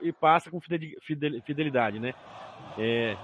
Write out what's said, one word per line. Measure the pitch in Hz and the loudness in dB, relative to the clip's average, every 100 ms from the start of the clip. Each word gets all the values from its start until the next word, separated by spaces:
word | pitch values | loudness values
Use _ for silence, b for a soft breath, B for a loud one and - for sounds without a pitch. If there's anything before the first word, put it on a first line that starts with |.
e | 170 | -4
passa | - 156 165 165 | 2 6 6 2
com | 175 | -10
fidel-, | - 170 156 - | -4 -4 -4 -10
fidel-, | - 147 147 120 | -6 -2 -2 -2
fidelidade, | - 143 156 131 110 107 | -6 -2 2 4 2 0
né? | 120 - - - - - - - | -6 -6 -14 -16 -16 -16 -12 -2
É, | 113 117 113 98 | 2 2 2 -2